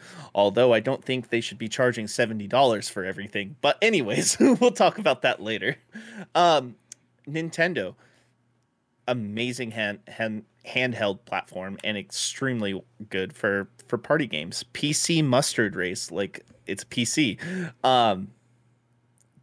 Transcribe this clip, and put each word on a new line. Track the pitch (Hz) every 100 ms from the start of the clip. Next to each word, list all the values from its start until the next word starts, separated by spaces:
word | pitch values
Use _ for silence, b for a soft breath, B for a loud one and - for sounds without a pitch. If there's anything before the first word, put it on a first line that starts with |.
| B B B
although | 98 101 101 127
I | 113
don't | 120 135 -
think | 127 120
they | 117
should | - 101
be | 113
charging | - 123 113 104
seventy | - 117 110 101
dollars | 120 135 107 -
for | 104 92
everything. | 92 98 104 98 -
But | 143 -
anyways, | 220 202 107 110 175 -
<laughs> |
we'll | 269 247 247
talk | - 180 -
about | 175 127
that | 131 -
later. | 104 104 95 - _ 220 220 226 175
Um, | 160 175 151 123 117 _ - _ _ -
Nintendo, | 156 165 165 170 143 92 - b b b b _ _ _ _ _ _ -
amazing | 127 104 107 123 123 117
hand, | 110 104 101 -
hand, | - 113 107 - _ -
handheld | 127 127 110 104 98 -
platform | 95 - 90 92 98
and | - 101
extremely | 92 - - - 135 120 101 95 - - 104
good | 95 92 -
for, | 107 101 190 - -
for | -
party | - 156 127
games. | 78 82 - -
P | - 147
C | 151 - 165
mustard | 147 123 143 - 104 92
race, | 90 95 -
like, | 82 98 - - - -
it's | 98 -
P | - 117
C. | - 127 - 170 185 170 B
Um, | 127 127 113 95 101 - _ _ _ _ _ _ _ _ _ _